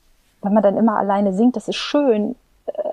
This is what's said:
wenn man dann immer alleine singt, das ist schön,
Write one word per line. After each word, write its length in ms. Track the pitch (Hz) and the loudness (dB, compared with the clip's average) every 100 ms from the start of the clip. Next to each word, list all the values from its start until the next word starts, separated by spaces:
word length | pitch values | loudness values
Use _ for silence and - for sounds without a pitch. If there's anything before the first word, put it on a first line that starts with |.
| _ _ _ _ | _ _ _ _
wenn 140 | 202 | 0
man 80 | 214 | 2
dann 160 | 208 190 | 2 2
immer 180 | 226 208 | 0 2
alleine 380 | 196 196 208 | 0 0 0
singt, 220 | 185 247 226 | 2 2 0
das 120 | - | -8
ist 80 | - | -8
schön, 600 | - 294 277 214 208 254 _ _ - - - | -2 0 2 0 -2 -6 _ _ -12 -8 -6